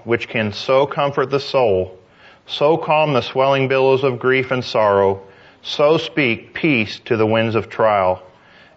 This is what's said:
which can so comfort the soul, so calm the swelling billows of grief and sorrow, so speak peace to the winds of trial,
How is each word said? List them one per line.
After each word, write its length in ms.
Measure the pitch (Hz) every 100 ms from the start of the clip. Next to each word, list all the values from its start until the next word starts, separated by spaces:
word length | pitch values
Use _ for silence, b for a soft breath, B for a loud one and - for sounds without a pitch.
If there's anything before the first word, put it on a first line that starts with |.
| 113
which 240 | 117 -
can 240 | 120 107
so 320 | 98 - 131 139
comfort 440 | 156 143 143 127
the 120 | 139
soul, 580 | - 139 120 95 90 - B B B B -
so 300 | - 147 160
calm 360 | 165 156 156
the 80 | 143
swelling 460 | - - 135 139 131
billows 360 | 135 135 131
of 160 | 139 123
grief 320 | 127 131 127
and 120 | 127
sorrow, 580 | 120 117 107 98 98 95 B B B B
so 360 | - - 147 160
speak 560 | - - 131 110 -
peace 460 | - 165 127 107 - -
to 120 | 117
the 80 | 110
winds 300 | 113 113 110
of 140 | 101
trial, 540 | - 110 104 92 92 - B B B B